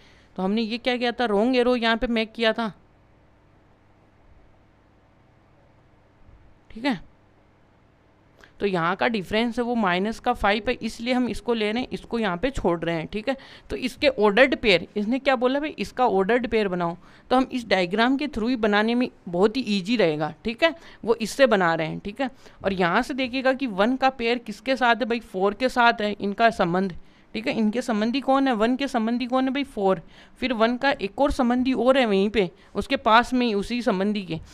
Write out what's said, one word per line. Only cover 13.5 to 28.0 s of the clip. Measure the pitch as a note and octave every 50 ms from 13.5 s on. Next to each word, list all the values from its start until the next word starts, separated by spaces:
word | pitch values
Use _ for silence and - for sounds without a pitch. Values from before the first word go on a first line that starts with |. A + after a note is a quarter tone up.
| - - - -
तो | - -
इसके | B3+ A#3+ - - D4+ C#4
ऑर्डर्ड | - - G#3 G#3+ G3+ A#3 C4+ C4+ -
पेयर, | - - A3 F#3 E3 F3+ - -
इसने | G#3 G#3 G#3+ B3+ C4
क्या | - C#4 C4
बोला | A3+ B3+ B3 C4 C#4+
भाई, | D4+ D4+
इसका | - - G3+ - - - B3+ A#3
ऑर्डर्ड | F#3+ F#3+ F#3+ F#3+ A#3 B3+ A#3+ B3
पेयर | A#3 A3 G#3+ F#3+
बनाओ। | F3+ F3 F3 E3+ F3 - - - - - _ -
तो | -
हम | B3+ C4 - -
इस | B3+ A#3 -
डायग्राम | G3+ F#3+ F3+ F3 F#3+ G#3 A3+ B3+ C#4
के | C4+ D4+ -
through | - A3+ G#3 A#3+
ही | C4 A3+
बनाने | A3 G#3+ G#3 G#3 G#3+ A3+ A#3+
में | A#3+ B3+ - - _ _ F3+
बहुत | E3+ F3 F#3+ A3 G#3+
ही | C4+ A#3+ G#3
ईजी | G#3 G3 E3+ F#3+ B3
रहेगा, | G#3+ F#3+ D#3+ D3+ D3 D#3 D3 C#3+ - -
ठीक | A3 A#3 - E4
है, | E4 E4 - - - - - -
वो | G3+ A#3
इससे | - A3 - - - C4+
बना | A#3+ A3 F#3+ F#3 E3 E3
रहे | D#3+ D#3+
हैं, | D#3 E3 E3+
ठीक | - G3+ G#3 -
है। | C#4 B3+ - - - - - - -
और | F#3+ G3+
यहाँ | F3 F#3 E3+ F3 A3+ B3
से | - C#4+
देखिएगा | B3 C4 A#3+ A#3+ C4+ B3 C4 C4+
कि | B3+ C4+
वन | B3 G3 F3+ G3+ A#3 C4
का | B3+ C4+ C4+
पेयर | C4 - A#3 A#3 B3 A#3+
किसके | A#3+ - G3+ - - C4 C4+
साथ | B3+ B3+ A#3 A#3
है | G#3+ B3+
भाई, | G#3+ A#3+ A#3+ -
फ़ोर | - - F#3 F#3+ G3+ G3+
के | - B3+ B3
साथ | - B3+ A#3 A#3 A3+ A3
है | G#3 G#3 G3+
इनका | - G3 G3+ G3 - A#3 A3+ G#3+
संबंध, | - F#3+ E3+ F3 F#3 G3 F#3+ D#3+ - - - - _ _ _ -
ठीक | A3 A3
है। | D4 -
इनके | A3 A3 G#3+ G3+ A#3+ B3
संबंधी | - A3+ G#3